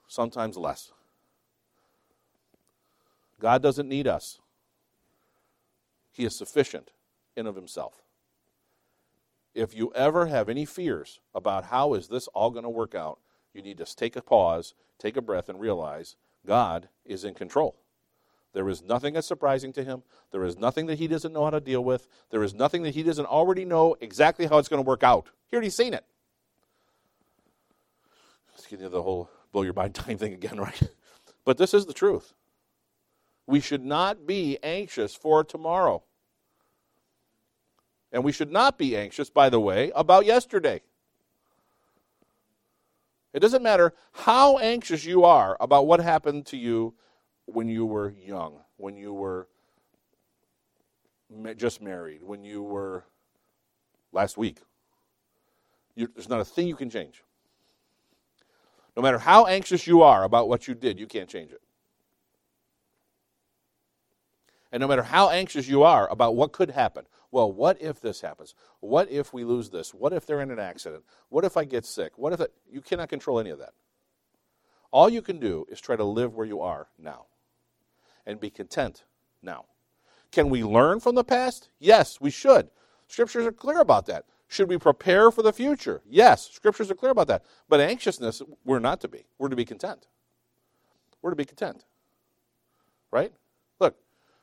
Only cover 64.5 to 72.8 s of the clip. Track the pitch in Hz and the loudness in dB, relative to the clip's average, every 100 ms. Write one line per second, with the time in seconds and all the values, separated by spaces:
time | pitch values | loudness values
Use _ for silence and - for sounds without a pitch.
64.5 | _ _ 120 135 135 117 156 196 170 120 | _ _ -6 -2 0 2 4 4 2 -4
65.5 | 147 127 139 156 151 98 110 120 117 117 | -6 0 6 6 6 4 2 2 2 0
66.5 | - 175 139 117 - - _ _ 131 110 | 0 -2 0 -2 -4 -20 _ _ 0 0
67.5 | 98 147 190 156 143 113 95 80 - 78 | 2 0 0 -4 -10 -10 -10 -12 -16 -20
68.5 | _ _ _ 101 139 190 139 139 127 120 | _ _ _ -2 0 0 -4 -8 -8 -4
69.5 | 123 107 90 80 92 131 170 - 147 135 | -4 -6 -12 -14 -6 -4 -4 -6 -8 -8
70.5 | 120 98 87 90 78 _ _ _ 135 185 | -10 -12 -12 -16 -18 _ _ _ -2 0
71.5 | 170 151 127 - - 82 - 139 170 - | 0 -2 -4 -8 -10 -10 -8 -6 -4 -6
72.5 | _ _ 131 | _ _ -20